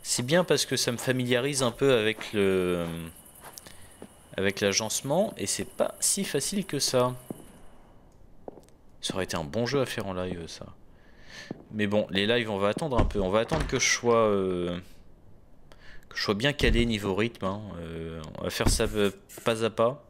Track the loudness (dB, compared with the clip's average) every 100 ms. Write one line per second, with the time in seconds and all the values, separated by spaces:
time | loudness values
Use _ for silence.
0 | -2 -4 2 2 4 2 2 0 0 -2
1 | 0 0 2 2 2 0 0 2 4 6
2 | 4 0 -2 2 4 4 2 0 -2 -4
3 | -10 -14 -20 -20 -18 -18 -20 -20 -20 -18
4 | -20 -20 -12 -2 -2 0 0 0 -2 -6
5 | -2 0 0 -4 -6 -4 -6 -4 -4 -2
6 | -2 0 -2 -2 -2 -4 -4 -2 0 2
7 | 2 0 -12 -14 -14 -20 -20 -20 -20 -20
8 | -20 -20 -20 -18 -18 -18 -20 -20 -20 -10
9 | -8 -4 -4 -2 -4 -2 -2 -2 -2 -4
10 | -6 -4 -4 -6 -10 -14 -16 -18 -20 -20
11 | -20 -20 -20 -18 -14 -14 -10 -4 0 2
12 | 0 0 2 2 0 0 0 0 0 2
13 | 2 2 2 2 2 -2 -2 0 0 2
14 | 4 4 4 2 0 -2 -2 -6 -10 -20
15 | -20 -20 -20 -20 -20 -20 -20 -20 -16 -16
16 | -12 -6 -2 2 0 2 4 4 2 2
17 | 0 0 0 -2 -4 -4 -8 -10 -8 -8
18 | -8 -8 -10 -6 -6 2 4 4 2 4
19 | 2 0 -16 -4 0 2 0 2 2 2